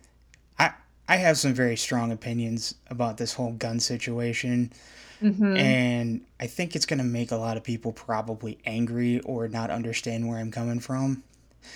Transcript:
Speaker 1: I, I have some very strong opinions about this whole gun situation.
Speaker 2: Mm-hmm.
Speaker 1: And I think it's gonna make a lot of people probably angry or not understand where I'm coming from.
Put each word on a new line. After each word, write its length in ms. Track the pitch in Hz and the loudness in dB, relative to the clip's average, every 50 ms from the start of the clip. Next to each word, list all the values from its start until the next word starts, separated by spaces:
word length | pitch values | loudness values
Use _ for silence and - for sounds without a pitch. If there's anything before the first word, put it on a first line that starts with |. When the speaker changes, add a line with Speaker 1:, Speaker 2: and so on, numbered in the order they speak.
| - _ _ _ _ _ - - _ _ _ - | -20 _ _ _ _ _ -20 -20 _ _ _ 2
Speaker 1:
I, 140 | 151 160 - - - _ _ _ _ - | 2 2 2 -2 -16 _ _ _ _ 2
I 100 | 175 185 | 4 6
have 200 | 185 165 156 135 | 6 6 6 6
some 160 | - 139 127 | 4 2 4
very 240 | 131 127 120 117 110 | 4 2 2 2 0
strong 340 | - - 127 120 117 117 | -2 0 0 0 0 0
opinions 640 | 113 110 - 123 117 117 117 113 113 113 - - - - _ - | -2 -4 -4 -4 -2 -2 -2 -2 -2 -4 -4 -6 -8 -10 _ -8
about 280 | 123 120 120 113 107 - | -4 -2 -2 -2 -2 -2
this 160 | 120 110 - | -4 -4 -4
whole 180 | - 127 117 117 | -4 -4 -4 -4
gun 260 | 110 - 117 113 120 | -4 -4 -2 -2 0
situation. 920 | - - 123 117 - 120 117 120 120 120 113 - - 123 123 120 123 120 - - - - - - - - - - | 0 0 -2 -2 -4 -4 -2 -2 -2 -2 -2 -2 0 0 2 2 0 0 -4 -10 -20 -20 -20 -20 -20 -20 -4 0
Speaker 2:
Mm-hmm. 360 | 214 208 196 190 208 196 190 185 | 2 2 4 4 4 4 4 4
Speaker 1:
And 640 | 139 135 131 127 123 123 120 120 117 117 113 113 - - _ - | 6 6 6 6 4 4 2 2 0 0 -2 -4 -6 -10 _ -8
I 80 | 131 120 | -8 -6
think 280 | - - 180 165 - | -4 -4 -4 -2 -2
it's 100 | 151 - | -2 -2
gonna 180 | - 160 135 127 | 0 0 0 0
make 280 | 123 120 117 120 - | 0 0 -2 -2 -2
a 60 | 120 113 | -2 -2
lot 200 | 113 113 113 113 | -2 -2 -4 -4
of 60 | - | -4
people 280 | - 117 113 - 117 | -4 -4 -4 -4 -6
probably 680 | 113 - - - 113 110 110 113 110 107 - 110 107 - - | -8 -6 -4 -2 -2 -2 -2 -4 -6 -6 -8 -8 -8 -8 -8
angry 540 | 117 110 117 120 117 117 120 120 120 120 123 | -4 -2 -2 -2 0 0 0 2 2 2 0
or 260 | - - 131 117 117 110 | 0 -2 -4 -4 -4 -4
not 220 | 113 113 113 110 | -4 -4 -4 -2
understand 560 | 85 117 117 113 113 - - 120 113 113 117 117 | -2 -4 -4 -4 -4 -4 -4 -4 -2 -2 -2 -2
where 100 | 117 113 | -2 -4
I'm 140 | 113 113 | -6 -6
coming 280 | 107 120 117 117 117 120 | -4 -4 -2 -2 -2 -4
from. 440 | - - 131 131 135 135 135 131 - - _ _ _ _ _ _ - - - | -4 -4 -2 0 0 0 -2 -2 -6 -12 _ _ _ _ _ _ -20 -20 -18